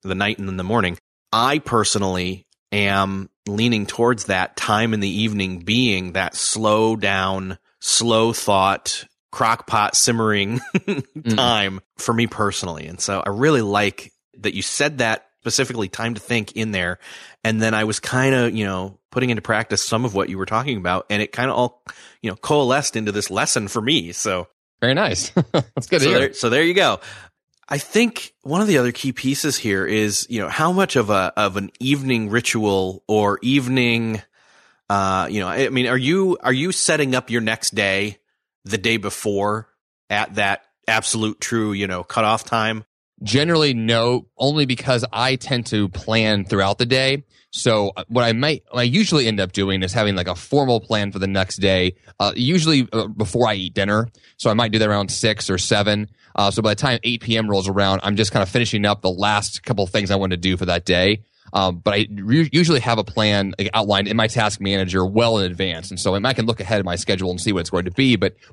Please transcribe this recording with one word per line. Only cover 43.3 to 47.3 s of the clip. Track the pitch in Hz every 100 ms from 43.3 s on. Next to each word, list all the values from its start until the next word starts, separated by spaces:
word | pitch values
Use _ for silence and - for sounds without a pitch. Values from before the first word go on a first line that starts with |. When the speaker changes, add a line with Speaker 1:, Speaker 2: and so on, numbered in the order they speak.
| 123 160 165 147
Speaker 2:
no, | 120 110 117 120 123 - -
only | 135 151 135
because | 120 139 123 120
I | 107 131 131
tend | - 123 110
to | 110 98
plan | 87 - 113 110 101
throughout | 90 101 95 101
the | 123
day. | 131 135 143 -